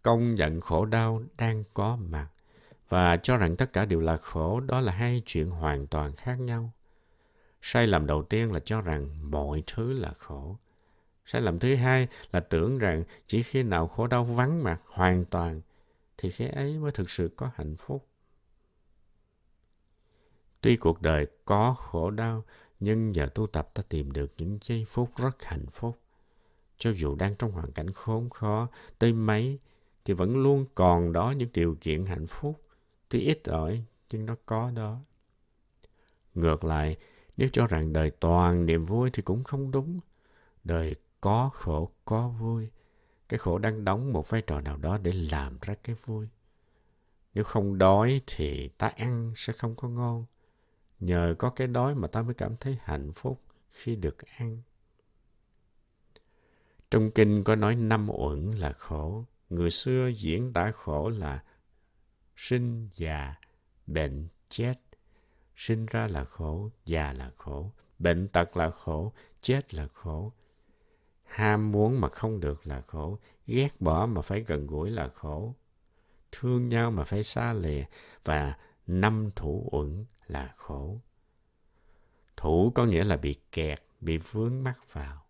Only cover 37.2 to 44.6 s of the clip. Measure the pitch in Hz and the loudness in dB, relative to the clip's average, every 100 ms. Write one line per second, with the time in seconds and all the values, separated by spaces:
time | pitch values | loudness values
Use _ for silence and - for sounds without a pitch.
37.2 | _ - 131 120 117 82 78 78 78 - | _ -2 0 2 2 2 0 2 0 2
38.2 | 82 87 87 87 85 82 82 110 127 117 | 4 6 6 4 4 2 2 0 0 -2
39.2 | 95 104 131 139 135 135 147 180 - _ | -2 -4 -2 -4 -2 -2 -4 -8 -12 _
40.2 | _ _ _ _ 85 85 80 73 _ _ | _ _ _ _ -2 0 0 -4 _ _
41.2 | 98 110 135 - 90 78 82 _ - 110 | 2 2 0 -2 -2 -2 -2 _ -2 -2
42.2 | 120 113 113 113 110 - _ _ _ _ | -2 -4 -2 -2 -4 -12 _ _ _ _
43.2 | _ 139 - 87 110 107 101 101 135 101 | _ -4 0 0 0 0 0 0 0 -2
44.2 | 76 113 - 73 | 0 -2 0 -4